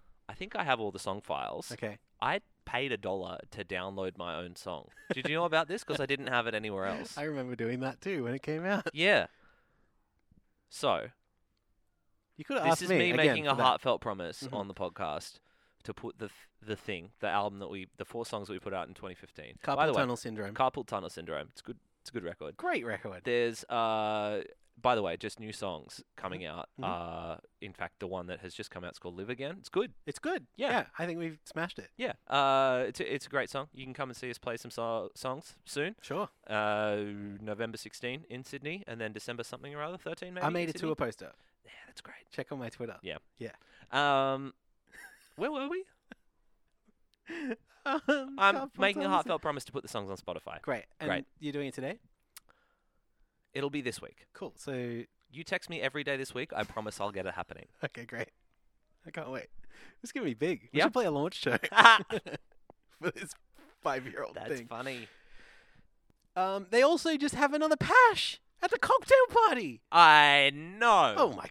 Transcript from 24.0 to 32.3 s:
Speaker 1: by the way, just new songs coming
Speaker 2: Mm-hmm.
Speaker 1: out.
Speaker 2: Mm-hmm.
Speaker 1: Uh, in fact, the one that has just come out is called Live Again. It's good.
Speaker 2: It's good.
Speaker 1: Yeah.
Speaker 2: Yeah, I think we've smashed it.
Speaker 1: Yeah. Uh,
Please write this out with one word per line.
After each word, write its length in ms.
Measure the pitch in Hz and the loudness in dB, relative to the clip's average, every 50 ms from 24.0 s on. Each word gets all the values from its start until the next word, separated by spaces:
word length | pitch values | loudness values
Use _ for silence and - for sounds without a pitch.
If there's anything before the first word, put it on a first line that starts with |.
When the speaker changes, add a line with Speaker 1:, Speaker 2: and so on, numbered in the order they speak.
| 107 107 107 107 104 104 104 98 - - - _ _ _ _ 117 | 0 0 0 0 -2 -2 -2 -4 -6 -8 -14 _ _ _ _ 0
Speaker 1:
by 120 | 117 127 123 | 2 2 4
the 60 | 110 | 4
way, 160 | 98 85 85 | 2 -2 -2
just 240 | 85 - 104 - 110 | -4 -6 -10 -10 -10
new 120 | 110 110 | -12 -12
songs 500 | 104 - 107 95 85 78 - - - - - _ _ | -10 -8 -6 -6 -6 -8 -10 -14 -18 -20 -20 _ _
coming 260 | - - 92 90 90 | -10 -10 -8 -8 -8
Speaker 2:
Mm-hmm. 160 | 90 78 78 87 | -10 -10 -10 -10
Speaker 1:
out. 100 | - _ _ - | -12 _ _ -8
Speaker 2:
Mm-hmm. 60 | - 92 90 87 85 82 85 85 85 85 | -6 -4 -4 -4 -6 -8 -8 -8 -8 -8
Speaker 1:
Uh, 40 | 80 - _ - _ - | -10 -12 _ -20 _ -16
in 100 | - 98 | -16 -16
fact, 280 | - - 92 - _ - | -10 -10 -10 -10 _ -10
the 60 | 104 | -8
one 200 | 90 92 92 90 | -8 -6 -8 -6
that 140 | 87 90 - | -8 -10 -10
has 120 | 95 87 | -10 -14
just 180 | - - 104 - | -12 -12 -12 -12
come 140 | - 92 87 | -12 -12 -12
out 80 | 87 | -12
is 60 | - - | -14 -12
called 180 | - 87 87 | -14 -12 -10
Live 140 | 92 98 113 | -10 -10 -10
Again. 260 | 127 117 135 147 180 190 | -8 -8 -8 -10 -10 -12
It's 100 | - - | -14 -4
good. 240 | - 185 240 - - - - | -2 -2 -2 -2 -6 -14 -12
Speaker 2:
It's 140 | 151 - - | -12 -12 -8
good. 280 | - 311 370 175 123 _ _ | -6 -6 -6 -6 -8 _ _
Speaker 1:
Yeah. 140 | - 254 277 | -6 -2 0
Speaker 2:
Yeah, 140 | 247 208 - - - - | 0 0 -2 -4 -6 -6
I 80 | 170 | -6
think 120 | 175 165 170 | -6 -4 -6
we've 200 | 170 165 156 151 _ | -6 -8 -8 -12 _
smashed 320 | - - 156 170 180 - - | -12 -6 -6 -6 -6 -6 -14
it. 100 | 151 - _ | -16 -18 _
Speaker 1:
Yeah. 160 | - 247 - - _ _ | -8 -8 -8 -8 _ _
Uh, 560 | - | 0